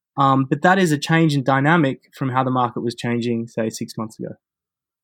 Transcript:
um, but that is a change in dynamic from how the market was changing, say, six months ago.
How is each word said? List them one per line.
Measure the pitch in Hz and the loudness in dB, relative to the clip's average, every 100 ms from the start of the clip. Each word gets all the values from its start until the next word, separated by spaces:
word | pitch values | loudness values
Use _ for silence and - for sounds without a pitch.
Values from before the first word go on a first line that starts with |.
| _ - | _ 0
um, | 135 135 131 | 2 4 2
but | 147 | 2
that | 180 190 | 2 4
is | 180 | 2
a | 143 | 0
change | - 165 160 | 2 2 4
in | 143 | 2
dynamic | 127 135 147 139 135 127 _ - | 0 2 4 4 2 -2 _ -8
from | 135 | -4
how | 127 | -2
the | 127 | 0
market | 127 120 120 | 0 -2 -4
was | 117 | -8
changing, | 113 120 120 120 117 117 | -6 -4 -4 -2 -4 -6
say, | - 113 | -6 -6
six | - 113 - | -6 -10 -10
months | 110 - | -10 -12
ago. | 120 - _ _ _ _ _ _ | -14 -14 _ _ _ _ _ _